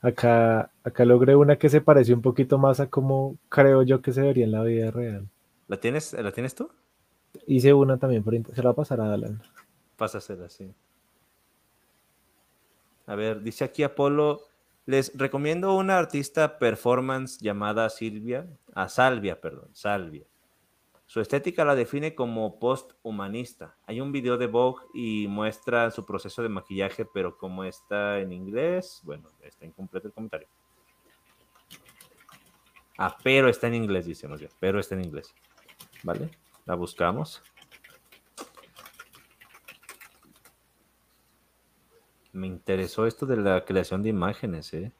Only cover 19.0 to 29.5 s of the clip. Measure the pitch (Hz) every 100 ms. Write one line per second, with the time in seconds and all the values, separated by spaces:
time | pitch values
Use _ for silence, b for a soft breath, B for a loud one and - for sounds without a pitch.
19 | 127 123 98 82 80 69 - - 104 101
20 | 85 76 _ _ _ _ _ _ _ _
21 | _ - 107 143 143 - 151 139 117 143
22 | 156 156 120 113 110 - 120 131 - _
23 | 117 107 98 110 120 - 82 _ - 113
24 | 139 139 123 123 123 113 127 131 - -
25 | 117 107 104 101 107 107 - 120 117 113
26 | 101 98 98 - 117 98 - 95 98 -
27 | 110 101 90 - 95 92 95 - _ 101
28 | 101 101 95 90 95 110 160 180 180 -
29 | 82 76 78 _ 73